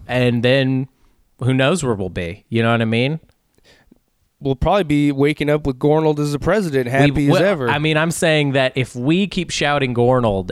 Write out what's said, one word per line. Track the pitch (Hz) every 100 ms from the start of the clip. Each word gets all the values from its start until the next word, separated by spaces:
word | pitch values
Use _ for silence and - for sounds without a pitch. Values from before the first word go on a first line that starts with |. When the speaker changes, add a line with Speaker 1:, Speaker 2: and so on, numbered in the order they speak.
| -
Speaker 1:
and | 123 123 120
then | 120 135 131 131 135 _ _ _ _ _
who | 120
knows | 131 135 180
where | 135
we'll | 101 92
be? | 85 85 90 _
You | 113
know | 113
what | 117
I | 113
mean? | 113 131 160 - _ _ _ _ _ _ _ _ _ _ _
Speaker 2:
We'll | 139 135
probably | 160 202
be | 160 147 147
waking | 139 143 151 147
up | 151 147
with | 127
Gornold | 147 151 156 151
as | 147
the | 143
president, | 147 208 185 135 120
Speaker 1:
We |
Speaker 2:
happy | 135 147 139 143
as |
Speaker 1:
will, | 180
Speaker 2:
ever. | 185 185 123
Speaker 1:
I | 143
mean, | 156 156
I'm | 165
saying | 160 170 156 143
that | 135 131
if | 135 123 127
we | 127 175 196
keep | - 165
shouting | - 147 147 135
Gornold | 120 120 127 117 98 92